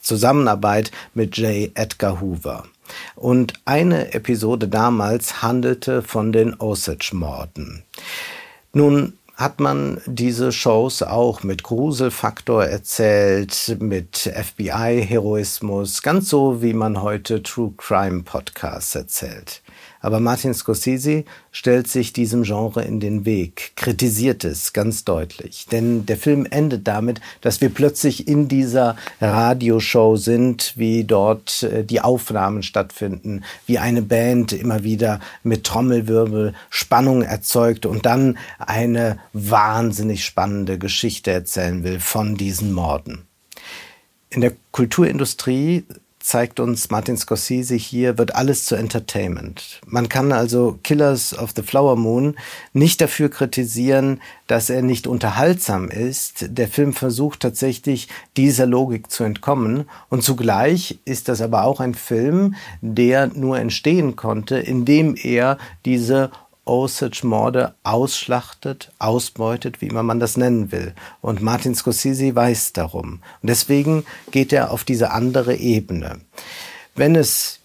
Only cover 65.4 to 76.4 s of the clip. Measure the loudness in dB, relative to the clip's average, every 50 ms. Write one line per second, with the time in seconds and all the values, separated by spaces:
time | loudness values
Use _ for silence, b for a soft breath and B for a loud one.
65.4 | 2 2 0 -2 B B B B -2 0 0 0 2 2 2 2 2 0 B B
66.4 | B B B _ -4 -2 0 0 0 -2 -2 -4 -6 -6 -6 -4 -2 0 0 2
67.4 | 2 2 2 0 0 -2 -4 _ -4 0 0 2 2 0 -2 -4 -4 -2 -2 -2
68.4 | -4 -6 -14 -12 -10 -10 -10 -10 -14 -20 _ -4 0 0 0 0 0 -4 -6 -4
69.4 | -2 -2 -2 -4 -6 -8 -8 -8 -8 -6 -4 -2 0 0 0 0 0 0 0 2
70.4 | 2 2 2 2 0 -2 -4 -6 -6 -8 -10 B B B B B B -4 -4 -2
71.4 | 0 0 0 0 0 -2 -2 -2 -2 -2 -2 0 0 -2 0 0 0 0 2 4
72.4 | 4 4 2 0 -2 -4 -4 -4 -4 -4 -4 -8 -8 -10 -12 -14 B B B B
73.4 | B 0 0 2 2 2 2 2 4 2 2 0 -2 B B B B B 0 0
74.4 | 2 4 2 2 2 0 -2 -4 -2 -2 0 2 2 0 2 2 2 2 2 2
75.4 | 2 2 0 0 2 2 2 2 2 -2 -4 -6 -6 -8 -10 -12 -16 _ B B